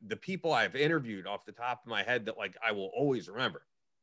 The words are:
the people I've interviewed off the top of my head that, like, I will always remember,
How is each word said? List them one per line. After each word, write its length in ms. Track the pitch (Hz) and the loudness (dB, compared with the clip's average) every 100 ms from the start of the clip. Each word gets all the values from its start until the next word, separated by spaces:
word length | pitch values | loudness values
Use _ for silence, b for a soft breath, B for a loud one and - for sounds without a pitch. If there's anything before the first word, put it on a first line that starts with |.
| 107 | -8
the 100 | 107 | -8
people 340 | - 185 165 | -6 -4 2
I've 240 | 135 104 127 | 4 2 2
interviewed 500 | 147 165 120 101 90 | 2 2 0 -6 -6
off 200 | 101 - | -8 -8
the 80 | |
top 280 | 101 120 120 | -6 -4 -4
of 80 | 120 | -2
my 140 | 107 | -2
head 220 | 101 123 107 | 2 2 0
that, 120 | 110 | -4
like, 200 | 101 90 | -6 -2
I 120 | 113 | 0
will 180 | 104 95 | 0 0
always 360 | 113 143 123 85 | 2 2 2 -2
remember, 360 | 107 123 82 - _ _ _ | -2 -2 -2 -12 _ _ _